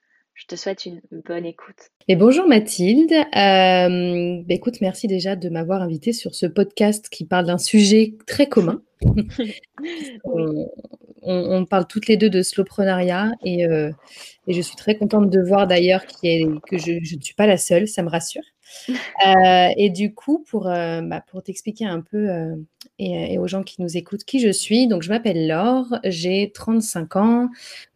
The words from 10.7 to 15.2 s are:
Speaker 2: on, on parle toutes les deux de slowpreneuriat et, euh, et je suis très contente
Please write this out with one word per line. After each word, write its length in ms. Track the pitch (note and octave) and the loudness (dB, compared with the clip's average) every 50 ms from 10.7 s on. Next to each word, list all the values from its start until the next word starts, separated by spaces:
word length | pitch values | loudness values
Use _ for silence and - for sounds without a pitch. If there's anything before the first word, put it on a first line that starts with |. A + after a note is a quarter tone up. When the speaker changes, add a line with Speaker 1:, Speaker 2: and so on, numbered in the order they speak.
| - - - - - - _ _ - _ | -14 -18 -20 -20 -20 -20 _ _ -20 _
Speaker 2:
on, 360 | - F3+ F#3 F3+ F3 F#3 F#3 F#3 | -8 -6 -4 -4 -2 -2 -2 -2
on 80 | F#3 | -2
parle 200 | - G3+ F#3+ F3 | 0 0 -2 -2
toutes 220 | - - G#3+ - - | -2 -6 -8 2 2
les 80 | A3 | 4
deux 140 | G3 G#3+ G#3+ | 4 4 4
de 120 | F#3 F#3 | 2 2
slowpreneuriat 920 | F#3 - - - F#3+ - - - G3 F#3+ F#3 F3+ F3+ F3+ F3 F#3 G#3 G#3+ B3 - - | -2 -2 -2 -4 -4 -4 -2 -2 0 0 0 0 0 0 0 0 -2 -2 -4 -4 -6
et, 240 | F#3+ F3 F3 F3 E3 | -6 -2 0 0 0
euh, 240 | D#3+ D#3 D3+ D3+ D#3 - _ _ - - - - - _ - - | 0 0 -2 -4 -6 -10 _ _ -20 -20 -20 -20 -20 _ -6 -4
et 60 | F3+ | -4
je 80 | F3 | -4
suis 160 | E3+ - - - | -4 -6 -10 -10
très 180 | - - G#3+ G#3+ | -4 -2 -2 -2
contente 320 | G#3 G#3 - G#3+ | -2 0 2 2